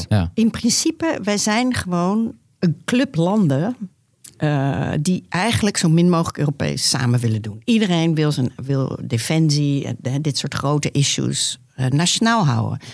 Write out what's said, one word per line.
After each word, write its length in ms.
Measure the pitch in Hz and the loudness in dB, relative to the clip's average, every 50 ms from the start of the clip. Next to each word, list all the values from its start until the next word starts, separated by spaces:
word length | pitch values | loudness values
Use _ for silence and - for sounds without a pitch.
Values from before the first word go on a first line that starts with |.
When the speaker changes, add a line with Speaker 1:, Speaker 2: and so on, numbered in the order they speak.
| 82 - | 0 0
Speaker 1:
ja. 220 | 110 101 85 87 - | 0 0 0 0 0
Speaker 2:
In 160 | - 220 226 | 0 2 2
principe, 680 | - - - 247 - - - 330 320 - 330 330 294 - 196 | 0 0 0 0 0 0 0 -2 -2 -2 -2 -2 -2 -2 -2
wij 140 | 208 208 196 | -2 -2 0
zijn 360 | - 214 208 233 254 254 240 | 0 0 0 0 0 0 -2
gewoon 600 | - - 185 180 175 175 185 202 220 226 - - - _ _ _ _ | -2 -2 -2 -2 0 0 2 2 0 0 -2 -6 -10 _ _ _ _
een 220 | 196 170 147 - - | 0 0 0 -2 -4
club 300 | - 247 247 277 277 - | -2 0 0 0 0 0
landen, 600 | 160 165 180 208 220 196 143 131 135 170 226 247 - 214 - - _ _ _ _ _ - - - - | 0 0 2 2 2 2 2 2 0 0 -2 -4 -6 -10 -14 -14 _ _ _ _ _ -20 -20 -8 -4
eh, 540 | 156 151 147 139 135 139 - - 151 - - 156 | -2 0 0 0 0 0 -2 -2 -2 -2 -2 -2
die 260 | 147 180 185 - - - | 0 0 0 -2 -2 -4
eigenlijk 480 | - 175 196 233 233 - 226 208 202 - | -4 -2 0 0 0 0 0 0 0 0
zo 120 | - 160 | 2 4
min 200 | 160 170 175 180 | 4 4 4 4
mogelijk 280 | 175 165 170 170 - - | 4 2 0 -2 -2 -2
Europees 520 | 147 147 147 - - 147 147 131 - - | -2 -2 0 -2 -2 -2 -2 -2 0 0
samen 300 | - - - 120 123 120 | 0 0 2 2 2 2
willen 220 | 120 113 110 107 | 2 0 0 -2
doen. 200 | 104 107 101 110 - | -4 -6 -10 -8 -2
Iedereen 520 | - 226 220 220 180 175 165 165 165 160 | 0 2 2 2 2 2 2 2 2 2
wil 160 | 156 151 151 | 2 2 2
zijn, 200 | 147 143 123 123 - | 2 0 -2 -2 -4
wil 440 | - 127 135 139 135 131 - - - - | -6 -4 -2 0 0 0 -2 -4 -6 -6
defensie, 800 | 120 120 113 - - 160 160 160 151 147 147 147 143 139 139 120 120 117 - | -4 -2 -2 -2 0 2 2 4 4 4 2 2 0 0 -2 -2 -4 -8 -6
eh, 120 | - 120 131 139 | -6 -4 -4 -2
dit 160 | 151 147 131 - | -2 -2 -2 -2
soort 160 | - 143 - | -4 -4 -4
grote 380 | - - 139 147 147 147 165 | -2 -2 0 0 0 -2 0
issues, 680 | - 147 139 - - - 131 127 139 - - - - - - _ _ | 0 0 0 0 0 -2 -2 -2 -2 -2 -4 -4 -6 -8 -14 _ _
eh, 100 | - 131 127 | -4 -2 0
nationaal 580 | - 147 175 175 - - 226 226 233 226 180 | 0 2 0 0 0 0 2 2 2 2 2
houden. 340 | 139 117 117 110 101 113 - - - | 2 2 2 0 -2 -4 -6 -10 -14